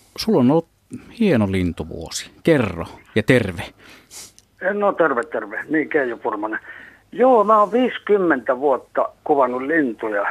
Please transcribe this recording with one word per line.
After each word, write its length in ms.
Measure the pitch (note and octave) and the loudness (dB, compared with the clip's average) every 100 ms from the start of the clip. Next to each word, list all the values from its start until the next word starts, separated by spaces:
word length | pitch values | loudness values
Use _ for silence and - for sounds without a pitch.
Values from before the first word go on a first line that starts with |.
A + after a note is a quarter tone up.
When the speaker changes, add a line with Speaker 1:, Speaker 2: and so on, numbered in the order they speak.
| _ - | _ -10
Speaker 1:
sulla 220 | - G3 | 0 2
on 100 | B2 | 4
ollut 180 | D#3+ E3 _ _ B2 - - | 2 0 _ _ -20 -14 -2
hieno 340 | G#3+ C3+ G2+ | 0 2 0
lintuvuosi. 800 | F#2+ F2+ E2 D#2+ E2 E2 - - _ | 0 -2 -4 -10 -12 -12 -12 -14 _
Kerro 440 | - D3+ G#2+ E2+ - - - | 2 2 2 -4 -12 -14 -6
ja 80 | - | -4
terve. 400 | - B2+ G2 F2 - - - - _ - - _ _ - F3+ | 2 2 2 -6 -12 -16 -20 -20 _ -20 -20 _ _ -8 -6
Speaker 2:
No 200 | G3+ G3+ | -2 0
terve, 320 | F#3+ D#3+ B2 | 2 0 0
terve. 400 | A2+ B2 G#2+ A2 - | -4 -6 -8 -10 -4
Niin, 200 | D#3 C3+ | -4 0
Keijo 280 | D#3 B2+ A2+ | -2 -2 -4
Purmanen. 440 | B2 G#2+ G#2+ C3+ - - - _ _ | -6 -6 -6 -8 -12 -20 -20 _ _
Joo, 320 | E3 B3+ B3 | 2 4 4
mä 140 | G#3 A3 | 4 4
oon 140 | G#3 | 4
viisikymmentä 880 | A3 B3 - - G3+ F3 C#3 A#2 B2+ | 2 0 -2 0 0 2 0 -2 -2
vuotta 500 | C#3+ B2 - - A#2 - | 0 -2 -4 -4 -4 -4
kuvannut 380 | - C#3+ B2+ B2 | -2 2 2 0
lintuja, 640 | C3+ E3 C3+ G#2+ A2 G#2 G2+ | -2 0 0 -2 -6 -4 -4